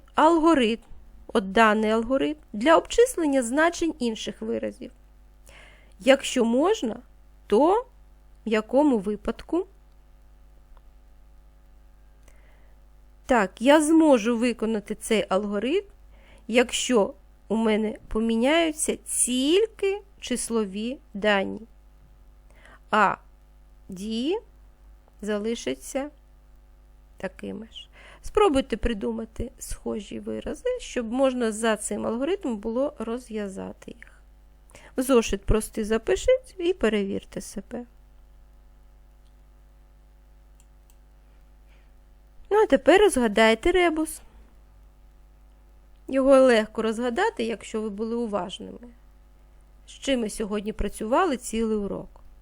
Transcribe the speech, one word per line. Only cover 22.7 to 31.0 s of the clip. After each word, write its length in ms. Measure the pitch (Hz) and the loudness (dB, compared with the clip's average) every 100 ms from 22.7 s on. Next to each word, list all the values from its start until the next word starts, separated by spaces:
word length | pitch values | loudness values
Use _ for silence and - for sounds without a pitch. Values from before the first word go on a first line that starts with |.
| - - | -20 -4
а 240 | 214 190 - - - _ - - - - | 0 2 0 -10 -20 _ -20 -20 -20 -18
дії 500 | 185 214 226 269 415 - - - _ - - _ - | -12 -8 -4 -4 -4 -8 -20 -20 _ -20 -20 _ -12
залишаться 880 | 202 208 220 233 262 269 - - 196 - _ - - - - - - - - - | -6 -4 -4 -6 -6 -10 -8 -8 -8 -14 _ -20 -20 -20 -20 -20 -20 -20 -20 -14
такими 500 | 190 - 202 196 226 | -12 -12 -12 -12 -16
ж. 180 | - - - - - | -20 -20 -20 -20 -16
Спробуйте 560 | - 427 403 269 269 220 | -4 2 4 2 0 -4
придумати 720 | 240 202 240 226 226 - 240 - | -2 -4 -6 -8 -10 -10 -12 -12
схожі 600 | - - 233 226 202 220 | -12 -10 -8 -8 -10 -12
вирази, 500 | 214 220 233 294 494 508 | -10 -10 -10 -8 -6 -6
щоб 320 | - 254 | -6 -8